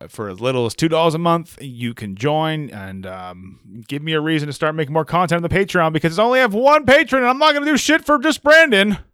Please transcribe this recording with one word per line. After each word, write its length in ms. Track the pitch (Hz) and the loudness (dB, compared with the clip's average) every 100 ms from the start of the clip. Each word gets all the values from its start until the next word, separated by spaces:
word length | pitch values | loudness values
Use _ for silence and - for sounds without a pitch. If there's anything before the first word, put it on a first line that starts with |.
| 82 | -18
for 220 | - 104 | -12 -12
as 100 | 92 | -6
little 240 | 123 127 | -4 -2
as 100 | 117 | -4
two 140 | - 160 | -2 -2
dollars 260 | 160 170 | 2 0
a 40 | 156 | 0
month, 400 | 170 170 165 - | 0 -2 -4 -16
you 320 | 139 120 120 | -16 -10 -10
can 220 | - 107 | -8 -10
join 560 | 98 143 156 156 156 139 | -6 -2 -2 -2 -4 -8
and, 340 | 104 95 95 | -12 -14 -14
um, 800 | 92 92 92 90 95 - 92 107 113 | -14 -14 -14 -16 -20 -20 -20 -20 -12
give 140 | 139 | -10
me 120 | 160 | -4
a 80 | 156 | -2
reason 260 | 156 160 147 | -2 -2 -4
to 60 | |
start 240 | 135 156 156 | -4 -4 -4
making 180 | 139 | -4
more 100 | 160 | -4
content 400 | 156 170 175 170 | -2 -2 0 -2
on 60 | 170 | 0
the 40 | |
Patreon 380 | 180 196 180 160 | -2 0 0 0
because 260 | 156 165 165 | 0 -2 0
I 20 | |
only 160 | 226 254 | 2 2
have 160 | 247 | 2
one 320 | 202 269 302 247 | 2 4 4 4
patron 360 | 285 311 262 | 4 4 0
and 60 | 247 | 0
I'm 100 | 262 | 2
not 140 | 302 | 2
gonna 140 | 294 285 | 2 0
do 100 | 277 | 0
shit 280 | - 320 - | 2 2 2
for 120 | 294 | 0
just 240 | 302 - | 0 0
Brandon. 540 | 294 320 320 196 208 196 - | 4 6 6 4 2 -2 -8